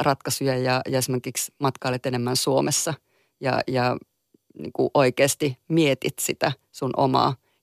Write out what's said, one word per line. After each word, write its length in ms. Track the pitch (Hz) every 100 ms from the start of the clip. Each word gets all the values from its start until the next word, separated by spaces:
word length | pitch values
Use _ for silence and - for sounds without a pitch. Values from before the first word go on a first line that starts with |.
ratkaisuja 560 | 151 135 - - 139 127
ja, 240 | 127 127 -
ja 80 | 131
esimerkiksi 560 | 127 127 - - - -
matkailet 460 | 139 - 135 127 135
enemmän 300 | 123 120 131
Suomessa 580 | - 135 143 - 170 147 _ _ _ -
ja, 200 | 135 120 -
ja 300 | 131 123 120 - _ _ _ _ -
niin 140 | -
kuin 160 | - 127
oikeasti 640 | 147 127 127 139 - 147 127 -
mietit 460 | 165 147 131 - -
sitä 300 | - - 156 135 _
sun 200 | - 139 -
omaa 380 | 135 127 120 127 _ _